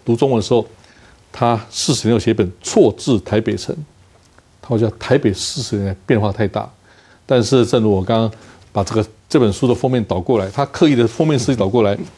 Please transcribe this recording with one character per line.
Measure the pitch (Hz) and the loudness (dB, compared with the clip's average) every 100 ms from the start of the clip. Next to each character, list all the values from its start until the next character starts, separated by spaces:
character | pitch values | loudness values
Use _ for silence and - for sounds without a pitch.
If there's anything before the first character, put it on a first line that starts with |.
读 | - 117 | -2 0
中 | 139 | 2
文 | 120 | 0
的 | |
时 | 98 | 0
候， | 120 - - - _ - _ _ | 0 -2 -10 -20 _ -20 _ _
他 | - 120 113 - | -2 0 0 -4
四 | - - | -6 -2
十 | 131 110 | -2 0
年 | |
有 | 113 | 0
写 | 110 | 0
一 | |
本 | 110 92 - | 0 -2 -4
错 | - - 135 - | -2 4 4 2
字 | - 110 | -2 -2
台 | - 104 | 0 -2
北 | 110 | -2
城， | 92 - 160 147 _ _ _ _ _ _ _ | -4 -6 -10 -12 _ _ _ _ _ _ _
他 | - 113 | -4 -2
叫 | 110 - | -2 -2
《台 | - 127 | 0 2
北 | 113 | 2
四 | 95 - - | -2 -6 -8
十 | 113 104 | -6 -4
年 | 98 95 - | -4 -6 -2
变 | 117 | 0
化 | 104 | 0
太 | 98 101 | -2 -2
大。 | 104 107 - _ _ _ _ - | -4 -8 -14 _ _ _ _ -2
但 | 131 | 0
是 | 110 131 117 | 2 2 2
正 | 123 | 2
如 | 107 | 2
我 | 95 | 0
刚 | 92 113 | 0 0
刚 | 113 - - - - | -2 -4 -20 -20 -10
把 | 104 | -6
这 | 98 | -4
个， | 110 104 - - | -2 -4 -8 0
这 | 151 | 2
本 | 110 | 2
书 | 101 127 | 2 0
的 | |
封 | 120 131 | 0 0
面 | 127 | -2
倒 | 104 107 | -2 -4
过 | 87 117 | 0 0
来， | 95 | -2
他 | 120 139 | -4 -4
刻 | - 165 | 2 2
意 | |
的 | 127 117 | 4 2
封 | - 156 | 2 0
面 | 139 | 0
设 | 120 | 0
计 | 123 | 0
倒 | 95 | 0
过 | 120 | 2
来， | 101 101 - | 2 0 -6